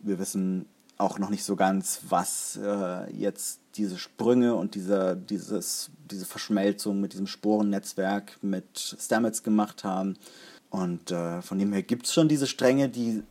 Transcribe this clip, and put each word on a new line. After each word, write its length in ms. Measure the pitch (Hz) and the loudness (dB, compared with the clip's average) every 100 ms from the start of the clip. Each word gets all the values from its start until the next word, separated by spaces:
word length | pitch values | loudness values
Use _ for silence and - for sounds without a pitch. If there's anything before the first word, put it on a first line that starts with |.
Wir 160 | 104 92 | -4 -2
wissen 480 | 95 98 92 92 - _ _ - | -2 -2 0 -2 -6 _ _ -2
auch 200 | 98 - | 0 0
noch 100 | 95 | -2
nicht 120 | 101 | -2
so 120 | - 95 | -2 2
ganz, 460 | 95 98 - - - | 4 2 0 -6 0
was, 500 | 87 90 - - 104 | 0 0 -4 -6 -6
äh, 480 | 101 101 90 92 - | -2 -2 -2 -4 -8
jetzt 480 | - 101 - - - _ - | -4 -4 -2 -8 -10 _ -4
diese 220 | 101 90 | -4 -4
Sprünge 560 | - - 117 123 120 107 | -10 0 4 6 6 4
und 200 | 101 101 | -2 -4
diese, 400 | 92 101 92 92 | 0 2 2 0
dieses, 720 | 92 98 - 107 - - - - - | -4 -6 -4 -4 -4 -6 -8 -16 -12
diese 140 | 98 92 | -10 -10
Verschmelzung 720 | - - 101 101 101 107 98 | -10 -2 2 2 2 -2 -2
mit 120 | 98 | -2
diesem 120 | 95 98 | -4 -8
Sporennetzwerk 1120 | - 104 107 104 98 - - 95 101 - - | -2 2 2 2 0 -4 -2 -2 -2 -4 -8
mit 560 | 98 95 - - - - | -4 -4 -6 -10 -10 -10
Stamets 420 | - 113 113 110 | 0 2 2 0
gemacht 400 | 113 107 104 - | 2 2 2 -2
haben. 340 | 101 92 98 92 - - - - _ | -4 -2 -2 -6 -14 -20 -20 -20 _
Und, 400 | 95 90 85 - | -4 -2 -4 -4
äh, 320 | 87 85 87 | -4 -2 -4
von 160 | - 98 | -4 0
dem 160 | 101 | 2
her 80 | 98 | 0
gibt's 320 | - 120 - | 0 -2 2
schon 140 | 165 156 | 4 6
diese 200 | 147 135 | 4 2
Stränge, 400 | - 131 135 135 | 4 4 6 2
die 340 | 117 117 110 - | 0 -2 -2 -6